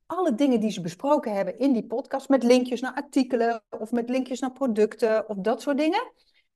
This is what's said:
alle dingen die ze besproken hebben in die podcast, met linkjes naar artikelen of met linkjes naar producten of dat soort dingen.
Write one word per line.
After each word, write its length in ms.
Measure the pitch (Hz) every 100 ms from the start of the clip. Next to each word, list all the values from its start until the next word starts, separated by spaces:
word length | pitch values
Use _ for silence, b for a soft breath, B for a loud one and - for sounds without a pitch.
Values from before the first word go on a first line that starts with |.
| -
alle 300 | 339 339 226
dingen 240 | 277 233
die 120 | 214
ze 100 | 190
besproken 520 | 170 - 277 - 233
hebben 240 | 202 190 -
in 140 | 269
die 120 | 233 196
podcast, 440 | 233 - - -
met 140 | 269
linkjes 380 | 240 254 247 240
naar 120 | 254
artikelen 680 | 262 247 285 254 240 233 226 - 226
of 120 | 220
met 180 | 233 233
linkjes 300 | 262 254 254
naar 120 | 262
producten 800 | 254 269 214 214 - 220 220 208
of 80 | 202
dat 240 | 196 240
soort 160 | 285 277
dingen. 340 | 311 392 508 _ _ _ _